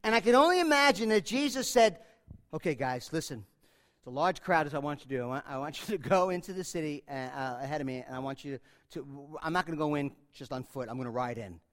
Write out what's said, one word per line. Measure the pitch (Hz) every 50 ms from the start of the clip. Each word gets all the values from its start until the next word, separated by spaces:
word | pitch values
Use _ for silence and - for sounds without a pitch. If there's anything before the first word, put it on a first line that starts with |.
And | - 220 220
I | 233
can | 180 226 240
only | 262 294 339 359 359
imagine | 349 320 294 285 285 285 262 180 226 220
that | 220 208 -
Jesus | - 202 262 294 285 233 262 240 -
said, | - 240 226 214 - - - - _ _ _ - - - _ _ -
"Okay, | 156 - 175 147
guys, | 110 135 127 127 127 - -
listen. | 156 165 147 - 139 110 98 _ _ _ _ _ _ _ _ _ _ _
It's | _
a | 127
large | 127 139 160 185 185 -
crowd, | - 185 180 160 156
as | 147
I | 143 143
want | 139 147 147 143
you | - 127
to | 135
do. | 127 120
I |
want, | 123 131 143 -
I | - 139 131
want | 139 151 147 -
you | - - 214 175
to | 131 135
go | 190 185 180 190
into | 180 175 - - 185
the | 190 180
city, | - - 175 156 151 147 147 _
uh, | -
uh, | 143 135 131 127 139 139 135 131 123 120
ahead | 135 135 151 151
of | 139
me, | 131 127 127 123
and | 127 131
I | 131
want | 135 135 135 - -
you | 143 139 120 _ _ _ _ _ _
to, | - 165 135 139 139 143 143 147 156 151
I'm | - 160
not | 165 180 180
gonna | 165 165
go | 151 156 151 147
in | 147 143 139 - _ _ _
just | _ - 139 117
on | 135 131 127
foot. | - - 135 123 110
I'm | 117
gonna | 131 127 123
ride | 113 123 127 123 120
in." | 113 110 95 87 85 _ _